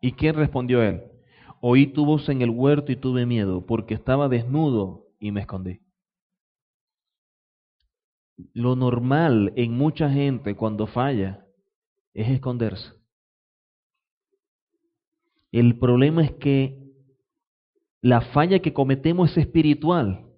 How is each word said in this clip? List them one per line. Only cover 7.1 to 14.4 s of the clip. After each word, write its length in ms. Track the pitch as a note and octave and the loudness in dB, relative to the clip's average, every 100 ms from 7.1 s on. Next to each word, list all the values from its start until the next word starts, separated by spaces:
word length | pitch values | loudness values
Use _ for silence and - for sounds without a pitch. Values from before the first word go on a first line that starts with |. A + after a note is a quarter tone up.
| _ _ _ _ _ _ _ _ _ _ _ _ _ F2+ | _ _ _ _ _ _ _ _ _ _ _ _ _ -16
Lo 240 | - A#2+ B2+ | -4 -2 0
normal 760 | B2+ A#2+ B2 C#3 E3 A#2 G2+ - | 0 0 0 0 2 2 2 0
en 220 | A#2 A#2+ | -4 0
mucha 320 | D3 D3+ D3+ | -2 0 -2
gente 480 | C#3 C#3+ B2+ - G2+ | 0 0 -4 -6 -4
cuando 300 | A2 G#2+ G#2+ | -4 -4 -6
falla 580 | - C3 B2+ F#2+ G2 _ _ _ _ _ _ _ | -2 -2 -2 -4 -8 _ _ _ _ _ _ _
es 140 | - A2 | -8 -2
esconderse. 640 | C3 C3 B2 A2+ F#2+ - - _ _ _ _ _ _ _ _ _ _ _ _ _ G4+ | -2 -2 -4 -4 -6 -16 -20 _ _ _ _ _ _ _ _ _ _ _ _ _ _